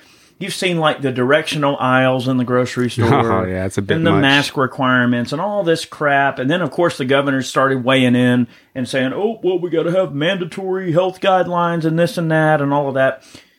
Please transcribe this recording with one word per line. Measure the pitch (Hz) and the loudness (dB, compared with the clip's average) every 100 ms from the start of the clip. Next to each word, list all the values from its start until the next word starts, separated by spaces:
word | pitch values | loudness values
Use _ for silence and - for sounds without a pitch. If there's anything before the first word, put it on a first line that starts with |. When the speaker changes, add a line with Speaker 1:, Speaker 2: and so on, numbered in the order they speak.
| _ _ _ _ | _ _ _ _
Speaker 1:
you've | 185 | -10
seen, | - 185 170 | -4 -2 0
like, | 156 135 | 0 0
the | 139 | -4
directional | 123 123 151 156 160 143 143 | -2 2 2 0 -2 -2 0
aisles | 127 131 131 131 127 | 2 2 2 0 0
in | 127 | -2
the | |
grocery | 120 123 123 - 120 | 0 0 0 -2 -4
Speaker 2:
<laughs> | |
Speaker 1:
store. | - 117 143 117 95 | 0 2 2 2 0
Speaker 2:
Oh, | 92 | -2
yeah, | 92 95 | -4 -4
it's | - | -4
a | |
bit | 98 156 | -2 0
Speaker 1:
And | 165 | 2
the | |
Speaker 2:
much. | 156 | 2
Speaker 1:
mask | 139 139 139 143 | 2 2 0 -2
requirements | 127 - 127 127 123 120 117 | -4 -2 0 2 2 0 -2
and | 147 | -4
all | 202 208 | -4 -2
this | 170 160 - | 0 -2 -4
crap. | - 147 139 139 131 | -4 0 2 0 0
And | 131 | -2
then, | 175 | -2
of | 160 | -2
course, | - 170 165 | 0 0 0
the | 131 | 0
governors | 135 139 135 123 | 0 2 -2 -2
started | 156 135 135 | 0 0 0
weighing | 120 135 127 123 | 2 2 4 4
in | 123 123 120 - _ | 4 2 0 -6 _
and | 131 123 | -10 -4
saying, | 139 131 | -2 -2
"Oh, | 139 208 220 | -2 -4 -2
well, | 175 180 | -2 -2
we | 170 | -2
gotta | 160 165 | -2 0
have | 185 180 143 | 0 -2 -2
mandatory | 165 196 180 - 190 185 185 | -2 -2 -6 -8 -6 -4 0
health | 156 185 180 | 0 0 0
guidelines | 196 185 175 175 170 170 160 | 0 2 2 0 0 0 0
and | 160 | 2
this | 170 180 | 0 0
and | 165 | 0
that | 160 156 156 | 2 4 2
and | 139 | 2
all | 143 139 | 0 -2
of | 131 | 0
that." | 135 131 - - _ | 0 -2 -12 -20 _